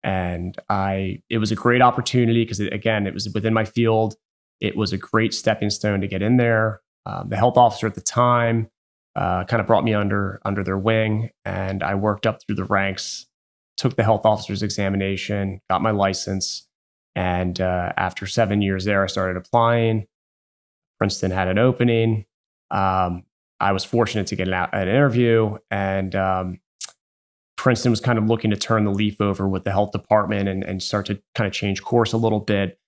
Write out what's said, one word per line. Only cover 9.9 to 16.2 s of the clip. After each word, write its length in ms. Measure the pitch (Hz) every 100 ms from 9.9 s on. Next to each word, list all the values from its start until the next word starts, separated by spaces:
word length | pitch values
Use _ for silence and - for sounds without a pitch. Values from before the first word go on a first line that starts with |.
under, 480 | 107 101 101 98 -
under 180 | 98 101
their 160 | 98 95
wing, 520 | 101 110 110 110 113 _
and 380 | - 95 95 98
I 140 | - 101
worked 320 | 104 101 113
up 120 | 107
through 140 | -
the 100 | 101
ranks, 600 | 92 101 98 95 - - - _ _ _ _ -
took 200 | 127 -
the 80 |
health 200 | 110 107
officer's 380 | 110 107 - 101
examination, 960 | 104 - 98 98 95 98 - 104 98 95 _
got 140 | 92
my 80 | 113
license. 800 | 104 98 95